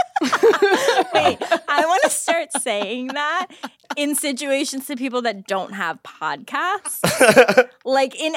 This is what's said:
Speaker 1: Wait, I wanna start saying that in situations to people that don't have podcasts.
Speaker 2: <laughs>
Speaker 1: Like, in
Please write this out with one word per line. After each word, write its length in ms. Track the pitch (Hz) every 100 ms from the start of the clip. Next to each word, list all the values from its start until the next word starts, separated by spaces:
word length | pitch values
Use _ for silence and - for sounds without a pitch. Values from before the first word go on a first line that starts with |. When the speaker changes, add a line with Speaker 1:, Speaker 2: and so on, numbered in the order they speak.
| 740 - 277 - 453 - 392 392 539 466 -
Speaker 1:
Wait, 240 | - 622 - - 330 -
I 140 | 294 320
wanna 220 | 370 587
start 400 | - - 330 302 277
saying 480 | 254 208 196 247 254
that 340 | 277 294 339 370 - 269 _ - 285
in 200 | 294 294
situations 720 | 294 262 285 269 285 269 -
to 80 | 277
people 240 | 262 247
that 240 | 233 196 196
don't 260 | 190 185
have 280 | 196 175 156
podcasts. 960 | - - 156 147 - 285 339 392 - - - 640 240 226 226 202 247 _
Speaker 2:
<laughs> 100 | 240
Speaker 1:
Like, 340 | 269 269 247
in 160 | 311